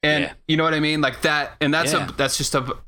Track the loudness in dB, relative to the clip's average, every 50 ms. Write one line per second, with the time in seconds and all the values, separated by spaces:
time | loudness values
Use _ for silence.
0 | 2 2 2 2 0 -4 -6 -12 _ 0 0 2 2 2 2 0 0 0 0 0
1 | 0 0 -2 0 0 0 2 2 -2 -4 -4 -2 0 2 2 2 2 2 0 0
2 | 0 -2 -2 -2 0 0 0 -2 -2 0 0 -2 -2 -2 -8 -10 -12